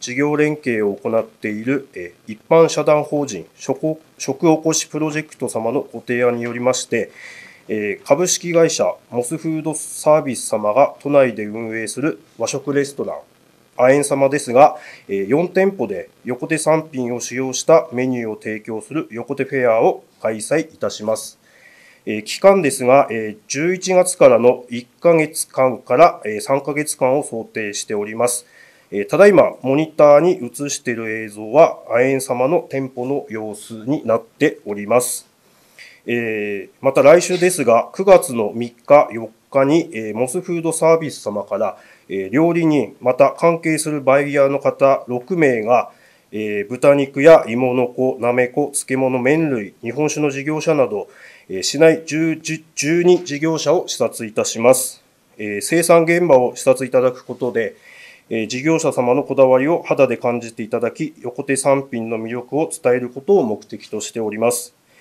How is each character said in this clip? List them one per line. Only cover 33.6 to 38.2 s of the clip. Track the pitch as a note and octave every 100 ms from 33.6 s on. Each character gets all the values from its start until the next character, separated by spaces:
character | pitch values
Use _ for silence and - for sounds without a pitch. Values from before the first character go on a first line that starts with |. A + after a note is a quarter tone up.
| -
に | A2+ A2 D3+ A2+
な | A2+
っ |
て | - _ D3+ - -
お |
り | G#3 G#3
ま | A3+
す。 | B3 - - _ _ _ _ _ - _ -
え | A#2+ A#2 A2 G#2 G2+ F#2
ー、 | _
ま | C3+
た | D3
来 | C#3 E3+
週 | F3 F3+
で | F3+
す | F3+ A#2
が、 | A2+ -
九 | - F#3+
月 | F3+